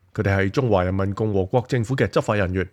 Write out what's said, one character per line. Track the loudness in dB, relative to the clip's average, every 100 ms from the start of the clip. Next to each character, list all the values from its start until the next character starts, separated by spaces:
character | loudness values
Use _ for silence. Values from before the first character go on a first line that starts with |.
| _
佢 | -4
哋 | 0 2
係 | 0
中 | 0 2
華 | 2
人 | 2
民 | 0 -2
共 | -2 -2
和 | 0 0
國 | -2 0
政 | -4
府 | -2
嘅 | -2 0
執 | 0
法 | 0 0
人 | 0
員， | -2 -6